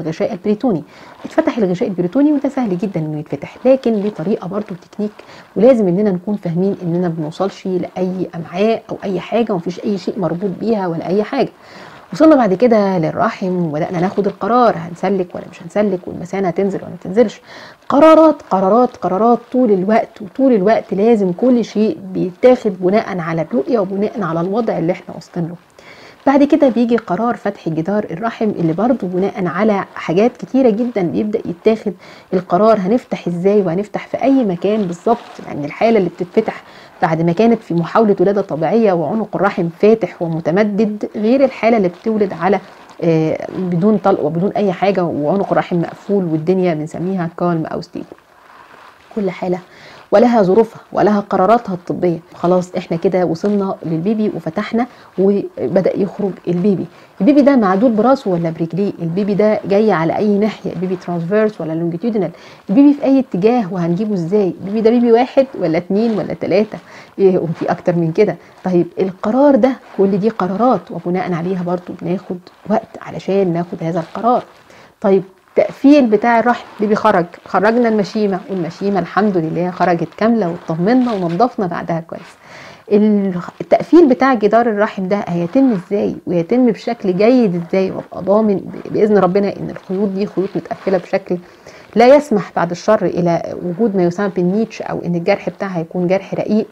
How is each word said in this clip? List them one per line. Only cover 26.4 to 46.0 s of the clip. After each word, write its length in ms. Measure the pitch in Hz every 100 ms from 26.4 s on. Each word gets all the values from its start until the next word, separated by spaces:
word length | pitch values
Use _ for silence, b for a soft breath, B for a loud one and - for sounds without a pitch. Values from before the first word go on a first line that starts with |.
كده 240 | 285 320 277
بيجي 280 | 220 240 233
قرار 400 | - 175 233 233
فتح 320 | 202 202 175
جدار 380 | 156 160 208 -
الرحم 400 | - 226 - 220
اللي 220 | - 165
برضه 340 | 175 233 254 185
بناء 380 | 180 202 - 175
على 380 | 175 220 196 -
حاجات 420 | - - 165 233 -
كتيرة 340 | 175 262 254
جدًا 320 | 208 247 392
بيبدأ 360 | 349 - 214 208
يتاخد 480 | - 175 214 220 214 180 B B B
القرار 440 | 185 180 180 220 214
هنفتح 480 | 180 240 - 185 -
ازاي 320 | 175 190 208
وهنفتح 440 | 185 170 208 - -
في 160 | -
أي 220 | 269 269
مكان 380 | 214 175 196 220
بالظبط، 360 | 190 175 220 180 - - 196
لأن 180 | -
الحالة 340 | 147 - 226 220
اللي 120 | 175
بتتفتح 520 | - 180 - 220 - B B B -
بعد 200 | 170 165
ما 100 | 170
كانت 300 | 170 226 226
في 120 | -
محاولة 420 | 170 160 214 220 196
ولادة 200 | 185 208
طبيعية 520 | 190 151 156 220 214
وعنق 440 | 175 147 220 202 160
الرحم 320 | 196 202 170 165
فاتح 440 | 208 226 180 -
ومتمدد، 840 | 165 160 160 180 214 196 214 208 - 233
غير 280 | 214 269
الحالة 320 | 262 - 220 233
اللي 120 | 180
بتولد 440 | 180 226 214 202
على، 280 | 165 175 202 B B B -
آه، 440 | 170 160 156 - - -
بدون 400 | 185 175 202 208
طلق 200 | 196 190
وبدون 260 | 147 165 190
أي 200 | - 208
حاجة 320 | 170 190 190
وعنق 480 | 170 127 147 196 190
الرحم 280 | 160 - 175
مقفول 440 | 160 -